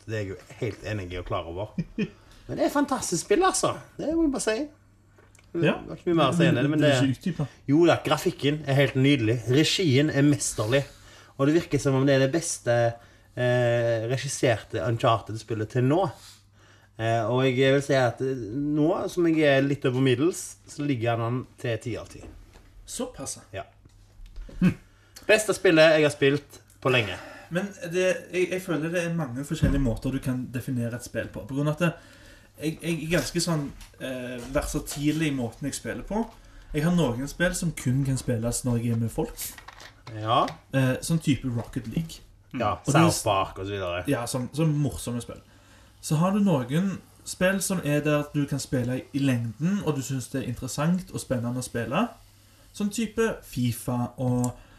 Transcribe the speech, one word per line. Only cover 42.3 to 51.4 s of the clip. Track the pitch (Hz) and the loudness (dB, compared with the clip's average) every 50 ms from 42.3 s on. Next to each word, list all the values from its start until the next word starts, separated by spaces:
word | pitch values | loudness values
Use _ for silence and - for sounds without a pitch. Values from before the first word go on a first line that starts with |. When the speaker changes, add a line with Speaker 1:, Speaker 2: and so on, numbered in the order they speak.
| - - _ _ - | -20 -20 _ _ -6
Speaker 1:
Ja, | 131 113 104 92 | -2 -2 -2 -2
Speaker 2:
Og | - - | -2 0
det | - 135 | 2 6
er | 156 165 165 | 6 6 6
Speaker 1:
South | - - - | 4 2 0
Park | 104 98 95 95 - - 98 | 0 0 0 0 -2 -6 -8
og | 95 98 | -6 -6
så | 101 | -4
videre. | 98 95 87 87 90 90 | -4 -4 -4 -4 -4 -2
Speaker 2:
Ja, | 143 139 117 117 | -2 -2 -2 -2
sånn, | 117 - 127 123 117 | -4 -4 -4 -6 -4
sånn | - 139 165 156 147 | -2 0 0 2 2
morsomme | 147 147 131 - - - 131 120 120 | 0 0 -2 -4 -6 -6 -6 -6 -6
spill. | 113 - - - - - - - _ - - - - - _ - | -6 -10 -12 -16 -18 -20 -20 -20 _ -20 -20 -20 -20 -20 _ -12
Så | - - 156 | -4 0 2
har | 147 170 190 | 2 4 4
du | 196 214 | 4 4
noen | 202 196 160 127 120 117 139 165 190 196 170 104 - - - - - | 4 4 4 2 0 0 0 0 0 0 -2 -6 -10 -16 -20 -18 -14
spill | - - - 180 185 190 196 | -10 -2 0 2 2 2 0
som | - - 190 170 143 | 0 -2 -2 -2 0
er | 147 147 147 | 0 0 2
der | 147 151 147 147 | 2 2 2 2
at | 143 - | 0 -2
du | - 147 143 | -2 -2 -2
kan | - 147 131 | -2 -2 -4
spille | - - 147 127 117 120 131 135 - - | -4 -2 -2 -2 -2 -2 -2 -4 -6 -6
i | - 139 | -2 0
lengden, | 139 135 127 117 117 117 104 - 147 180 202 202 160 | 2 2 2 0 0 -4 -4 -2 -2 0 0 0 0
og | 151 147 | -2 -2
du | 135 | -2
synes | 123 - 139 131 123 - | -4 -4 -6 -6 -6 -6
det | - 135 | -6 -6
er | 123 123 | -4 -6
interessant | 120 - - 123 - - 147 165 180 185 - - | -6 -6 -8 -6 -4 -2 0 2 2 0 -2 -6
og | - - | -10 -8
spennende | - - 135 120 | -6 -4 -4 -2